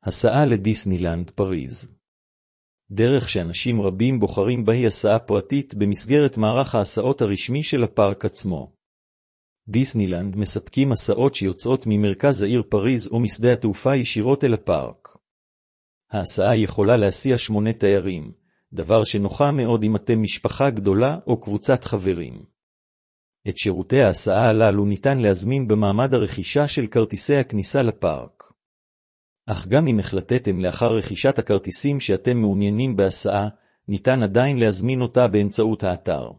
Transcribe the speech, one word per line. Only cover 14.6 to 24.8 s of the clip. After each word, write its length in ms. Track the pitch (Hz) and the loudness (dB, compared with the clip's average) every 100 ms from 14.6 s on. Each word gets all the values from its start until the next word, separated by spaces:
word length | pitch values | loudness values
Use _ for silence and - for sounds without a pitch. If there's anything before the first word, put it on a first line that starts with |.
| - 82 64 57 - _ _ _ _ _ _ _ _ _ _ | 0 -2 -2 -14 -20 _ _ _ _ _ _ _ _ _ _
ההסעה 460 | 107 90 - 98 113 | -6 -4 0 2 2
יכולה 400 | 104 - 101 120 | 0 0 2 4
להסיע 420 | 101 - 135 123 | 2 0 0 -2
שמונה 340 | - 107 107 | 0 -2 -2
תיירים, 600 | 110 101 101 92 87 76 - _ _ _ | 0 2 2 0 -6 -10 -16 _ _ _
דבר 320 | 82 80 113 | -10 0 2
שנוחה 460 | 107 104 101 - 143 | 2 -2 -4 0 0
מאוד 320 | 147 120 117 | 0 0 0
אם 140 | 107 107 | 0 -2
אתם 260 | - 113 | 0 0
משפחה 480 | 104 - - - 139 | 0 -2 -6 0 0
גדולה 480 | 113 101 98 127 165 - | 0 0 2 2 -2 -2
או 140 | 117 | -4
קבוצת 440 | - 104 - 127 | -2 -6 0 0
חברים. 600 | - 110 92 87 73 60 - _ _ _ _ _ _ _ _ _ - | 0 -4 -2 -4 -6 -12 -20 _ _ _ _ _ _ _ _ _ -10
את 100 | - | -4
שירותי 420 | 107 87 95 131 | -4 -4 0 4
ההסעה 480 | 117 90 - 98 117 | 4 2 0 2 4
הללו 360 | 110 110 101 | 4 4 4